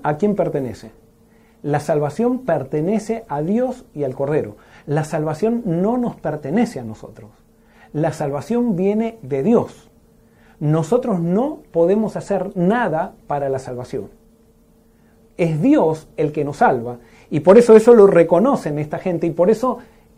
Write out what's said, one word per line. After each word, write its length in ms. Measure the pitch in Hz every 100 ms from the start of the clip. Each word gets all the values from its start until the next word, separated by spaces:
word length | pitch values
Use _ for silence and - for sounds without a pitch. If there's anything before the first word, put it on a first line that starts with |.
¿a 140 | 147 151
quién 180 | 208 202
pertenece? 560 | 160 147 127 104 113 - _ _ _ _ _ _
La 160 | 147 147
salvación 680 | 151 156 147 139 240 254 -
pertenece 800 | 151 135 151 160 214 214 226 -
a 140 | 143
Dios 440 | 156 214 254 247 - 151
y 80 |
al 100 | 135
Cordero. 440 | 127 139 147 107 101 - - -
La 180 | 147
salvación 600 | 151 160 156 151 220 233 233
no 320 | 165 196 247
nos 180 | 233 -
pertenece 640 | 160 147 135 180 240 143
a 40 |
nosotros. 480 | 117 107 - - 110 _ _ _ _ _ -
La 220 | 147 160
salvación 640 | 151 147 139 - 233 240 175
viene 420 | 196 214 226 226
de 180 | 127 135
Dios. 480 | 135 233 - - - _ _ _ _ _ _ -
Nosotros 640 | 147 160 160 247 247 185
no 400 | 165 185 277 311 -
podemos 440 | 165 170 208 214 175
hacer 400 | - 196 185 185
nada 580 | 175 233 220 156 175 - -
para 220 | 143 139
la 100 | 135
salvación. 500 | - 123 127 131 95 - _ _ _ _ _ _ _ _ _ _ _ -
Es 260 | 170 156
Dios 460 | 220 294 165 160 - -
el 160 | 160
que 140 | 151 143
nos 120 | 147
salva, 420 | 233 131 117 123 - - -
y 120 | 147
por 160 | 160 208
eso 180 | 240 220
eso 180 | 220
lo 140 | 240 196
reconocen 720 | 170 165 175 233 269 160 147
esta 180 | 151 160
gente, 300 | 190 170 170
y 40 |
por 180 | 160 180
eso 300 | 214 254 240 - _ _